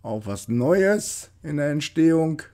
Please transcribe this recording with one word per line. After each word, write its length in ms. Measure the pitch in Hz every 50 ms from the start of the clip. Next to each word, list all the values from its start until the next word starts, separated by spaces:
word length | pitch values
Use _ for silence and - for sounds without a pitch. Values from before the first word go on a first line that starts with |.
Auch 220 | _ 110 110 110 104
was 220 | 101 101 95 -
Neues 840 | - 117 120 120 143 180 196 190 196 208 214 - - - - - - _ _
in 140 | - 160 151
der 160 | 147 143 147
Entstehung. 680 | 147 151 143 - - 165 160 165 165 160 160 160 160 147 - -